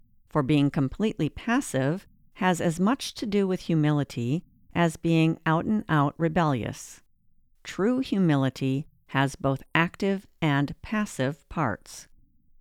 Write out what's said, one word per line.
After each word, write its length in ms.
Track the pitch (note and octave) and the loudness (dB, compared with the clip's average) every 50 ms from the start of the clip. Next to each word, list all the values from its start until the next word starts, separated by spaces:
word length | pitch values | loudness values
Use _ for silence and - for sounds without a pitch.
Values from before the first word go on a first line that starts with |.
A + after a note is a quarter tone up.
| _ _ _ _ _ _ | _ _ _ _ _ _
For 160 | - D#3 C#3 | -2 0 2
being 260 | B2 D#3 D3 C#3+ C#3 | 4 4 4 4 2
completely 600 | - E3 C3+ C3 - - G3+ A3 - - D#3 C#3 | 2 0 -2 -2 -2 -2 -2 -2 -2 -2 -4 -4
passive 760 | - - - - A#3 C4+ - - - C3 C3+ C#3 E3 G3 - - - - - - - | -4 -6 -4 -2 0 0 -2 -2 -2 -2 0 0 -2 -4 -6 -12 -20 -20 -20 -18 -8
has 260 | - F#3+ F#3 F3 E3 | -2 2 2 2 2
as 220 | - E3+ D#3 E3+ | 2 0 0 2
much 320 | F#3 G#3 C4+ - - - - | 2 0 0 0 -4 -8 -10
to 120 | - C4+ | -8 -6
do 220 | G#3+ F#3+ G3+ G3 F#3 | -2 0 0 0 0
with 140 | F#3 F3 | 0 -2
humility 840 | - - E3+ D#3 D3+ D3+ D3+ D3 C#3 - - - A#2 A#2+ C#3 F3 - - _ _ _ - - | -2 0 0 2 2 2 2 2 0 -2 -4 -6 -4 -2 -2 -4 -4 -8 _ _ _ -6 -2
as 220 | F3 E3+ E3 D#3 - | 0 0 0 0 -2
being 420 | - E3 E3 D#3+ D#3+ D#3+ E3 - - | 0 2 4 4 4 4 2 0 0
out 180 | D#3+ D#3 E3 - | 0 0 0 0
and 220 | - G#3+ G#3 - - | 0 -2 -2 0 0
out 280 | D#3+ D3+ C#3+ D3 - - | 2 2 2 2 0 0
rebellious. 840 | E3 E3 D#3 F3+ E3 D3+ C3+ A#2 G#2 - - - - - - - _ _ _ _ _ _ _ _ _ _ _ _ - | -2 0 2 2 2 2 0 -2 -2 -6 -8 -10 -14 -18 -20 -20 _ _ _ _ _ _ _ _ _ _ _ _ -16
True 360 | - - - F#3 A#3 B3+ C4 | -10 -4 -2 0 2 2 0
humility 880 | C4 - - G3 F#3+ E3 D3 C#3 C3+ C3 - - C#3 C3+ C3+ C#3 D3+ - - _ _ - | -2 0 0 2 4 4 4 4 2 0 0 -2 -2 -2 -2 -2 -4 -8 -14 _ _ -4
has 300 | - C3+ C#3 C3+ - - | 0 0 0 0 0 -2
both 260 | - C#3 C3+ C3 - _ - | -2 -2 -2 -2 -4 _ -2
active 540 | D#3+ E3 E3+ - - G#3 G3 G3 F#3+ - - _ _ | 0 0 0 -2 -2 -2 -2 -2 -2 -4 -10 _ _
and 340 | - D#3 C#3+ C#3 C#3+ C#3 D#3+ - | 0 0 2 2 0 -2 -4 -8
passive 640 | - - A3 G#3+ G#3 - - - C3 C3 D#3 - _ - | -10 -6 -4 -4 -4 -4 -4 -2 -2 -2 -4 -6 _ -12
parts. 600 | - F3 D3+ A#2 F#2+ - - - - - - - _ - _ _ _ _ _ _ _ - | -6 -4 -2 -2 -4 -6 -8 -14 -20 -20 -20 -20 _ -20 _ _ _ _ _ _ _ -20